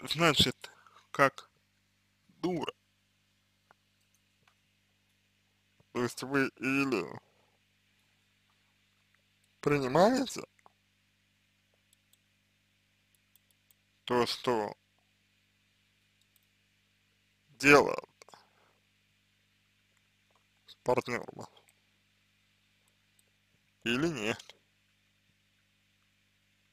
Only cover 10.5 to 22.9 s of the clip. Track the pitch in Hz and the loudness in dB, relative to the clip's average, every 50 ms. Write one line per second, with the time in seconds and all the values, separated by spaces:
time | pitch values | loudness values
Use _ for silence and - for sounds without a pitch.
10.5 | _ _ _ - _ _ _ _ _ _ _ _ _ _ _ _ _ _ _ _ | _ _ _ -20 _ _ _ _ _ _ _ _ _ _ _ _ _ _ _ _
11.5 | _ _ _ _ _ _ _ _ _ _ _ _ _ _ _ _ _ _ _ _ | _ _ _ _ _ _ _ _ _ _ _ _ _ _ _ _ _ _ _ _
12.5 | _ _ _ _ _ _ _ _ _ _ _ _ _ _ _ _ _ _ _ _ | _ _ _ _ _ _ _ _ _ _ _ _ _ _ _ _ _ _ _ _
13.5 | _ _ _ _ _ _ _ _ _ _ _ - 123 123 117 - - - - 131 | _ _ _ _ _ _ _ _ _ _ _ -4 0 0 0 0 -2 -4 -4 -2
14.5 | 120 110 104 101 - - _ _ _ _ _ _ _ _ _ _ _ _ _ _ | -2 -2 -2 -6 -8 -14 _ _ _ _ _ _ _ _ _ _ _ _ _ _
15.5 | _ _ _ _ _ _ _ _ _ _ _ _ _ _ _ _ _ _ _ _ | _ _ _ _ _ _ _ _ _ _ _ _ _ _ _ _ _ _ _ _
16.5 | _ _ _ _ _ _ _ _ _ _ _ _ _ _ _ _ _ _ _ _ | _ _ _ _ _ _ _ _ _ _ _ _ _ _ _ _ _ _ _ _
17.5 | 143 117 131 139 147 139 107 - - - - - _ _ - - - - - _ | -16 0 6 8 8 8 6 4 -2 -6 -10 -14 _ _ -20 -20 -20 -20 -20 _
18.5 | _ _ _ _ _ _ _ _ _ _ _ _ _ _ _ _ _ _ _ _ | _ _ _ _ _ _ _ _ _ _ _ _ _ _ _ _ _ _ _ _
19.5 | _ _ _ _ _ _ _ _ _ _ _ _ _ _ _ _ _ _ _ _ | _ _ _ _ _ _ _ _ _ _ _ _ _ _ _ _ _ _ _ _
20.5 | _ _ _ - - - _ - 123 123 - - 120 107 - - - - - - | _ _ _ -20 -20 -10 _ -2 -2 -2 -2 -4 -8 -8 -8 -12 -16 -18 -20 -20
21.5 | - - _ _ _ _ _ _ _ _ _ _ _ _ _ _ _ _ _ _ | -20 -20 _ _ _ _ _ _ _ _ _ _ _ _ _ _ _ _ _ _
22.5 | _ _ _ _ _ _ _ _ | _ _ _ _ _ _ _ _